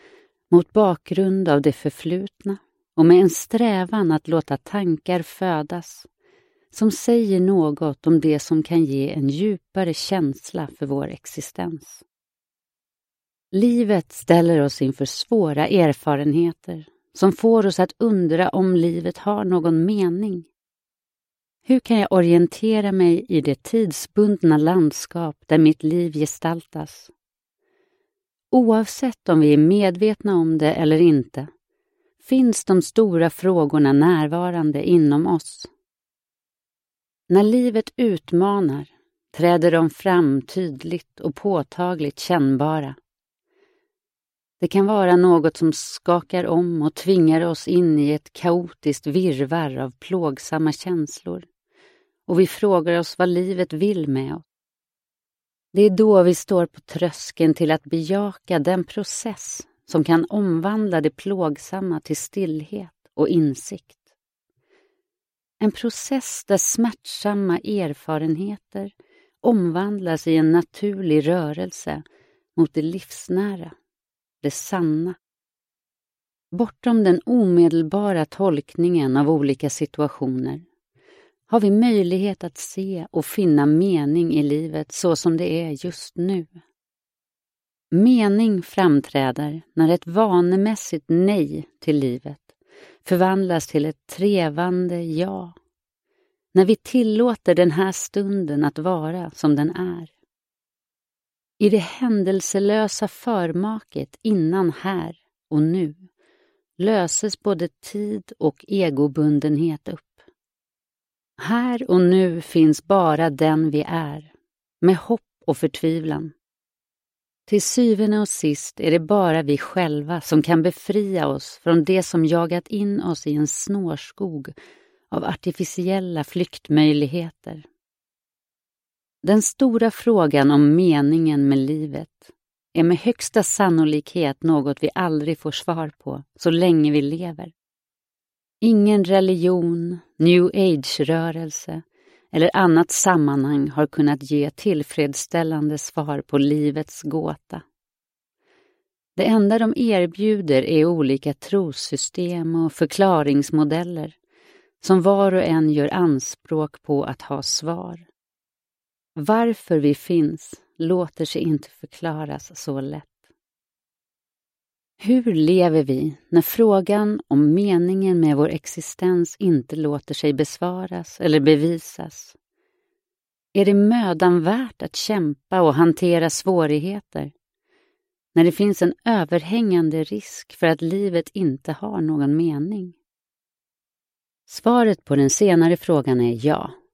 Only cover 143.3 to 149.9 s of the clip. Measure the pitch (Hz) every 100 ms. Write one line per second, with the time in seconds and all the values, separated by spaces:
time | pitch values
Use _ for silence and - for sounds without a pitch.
143.3 | 139 135 143 143 139 151 - 147 143 139
144.3 | 147 147 - 208 160 143 - 147 139 -
145.3 | 170 160 156 151 151 - - 147 143 -
146.3 | 143 143 151 147 147 156 - 151 151 165
147.3 | 151 _ - - _ _ _ _ _ _
148.3 | _ _ _ _ _ _ _ _ - 190
149.3 | 220 202 226 220 - 233